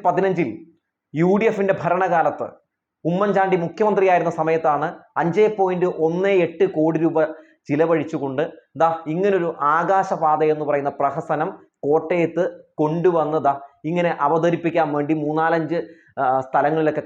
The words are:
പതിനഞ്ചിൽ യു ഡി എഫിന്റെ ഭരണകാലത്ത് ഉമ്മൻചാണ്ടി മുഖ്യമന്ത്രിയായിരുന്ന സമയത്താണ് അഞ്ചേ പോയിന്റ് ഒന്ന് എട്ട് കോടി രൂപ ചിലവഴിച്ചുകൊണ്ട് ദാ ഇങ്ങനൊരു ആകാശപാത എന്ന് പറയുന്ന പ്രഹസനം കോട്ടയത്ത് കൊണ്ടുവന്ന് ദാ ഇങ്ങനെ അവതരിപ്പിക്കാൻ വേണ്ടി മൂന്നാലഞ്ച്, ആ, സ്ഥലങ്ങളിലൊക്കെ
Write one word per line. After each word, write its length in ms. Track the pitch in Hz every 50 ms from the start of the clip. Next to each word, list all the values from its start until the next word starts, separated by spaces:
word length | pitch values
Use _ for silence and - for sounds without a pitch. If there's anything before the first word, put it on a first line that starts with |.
| -
പതിനഞ്ചിൽ 600 | - - 185 185 190 180 160 160 117 101 98 - - _ _ _ _ _ _ _ _ -
യു 240 | 147 170 185 196 208 220
ഡി 20 |
എഫിന്റെ 300 | 220 - 196 202 190 190 - -
ഭരണകാലത്ത് 600 | 170 175 180 190 180 170 165 151 147 143 - 120 - - - _ _ _ _ _ _ _ _ -
ഉമ്മൻചാണ്ടി 520 | 156 175 185 208 208 190 196 190 190 185
മുഖ്യമന്ത്രിയായിരുന്ന 720 | 175 170 165 - - 214 214 202 196 190 190 180 175 165 170
സമയത്താണ് 640 | 165 - 156 160 165 160 160 156 147 143 151 170 - - - _ -
അഞ്ചേ 400 | - 151 170 160 202 214 208 214 202
പോയിന്റ് 280 | 190 185 185 180 180
ഒന്ന് 420 | 175 - - 156 160 170 180 190 196
എട്ട് 440 | 202 180 170 160 - - 196 185 -
കോടി 260 | 156 156 165 160 156
രൂപ 260 | 165 160 143 160 156 - - - - _ _ _ _ -
ചിലവഴിച്ചുകൊണ്ട് 840 | 139 147 165 165 170 160 139 151 - 143 135 135 131 131 160 - - - - _ -
ദാ 260 | 139 160 165 165 160 -
ഇങ്ങനൊരു 480 | 151 156 175 190 208 190 185 170 170 - -
ആകാശപാത 840 | 143 147 151 165 175 175 196 190 180 - 185 151 156 156 151 151 156
എന്ന് 200 | 156 151 151 151
പറയുന്ന 260 | 139 147 143 139 143
പ്രഹസനം 680 | 139 - 139 139 135 160 151 - 160 147 156 190 - - - _ _ _ -
കോട്ടയത്ത് 840 | 139 151 160 156 - 180 175 165 - - 120 139 - - - - _ _
കൊണ്ടുവന്ന് 720 | - 151 151 160 170 165 185 170 165 151 151 156 156 131
ദാ 160 | 139 139 139 - - _ _ -
ഇങ്ങനെ 320 | 156 170 175 175 170 151 -
അവതരിപ്പിക്കാൻ 720 | 143 143 160 165 160 175 165 - 165 165 160 170 156 147 147
വേണ്ടി 220 | 147 147 147 160
മൂന്നാലഞ്ച്, 720 | 156 147 147 151 160 160 165 170 170 156 - 165 170 - - - - _ _ - 127
ആ, 220 | 139 127 131 131
സ്ഥലങ്ങളിലൊക്കെ 600 | 131 - - 143 139 147 156 160 156 151 147 147 147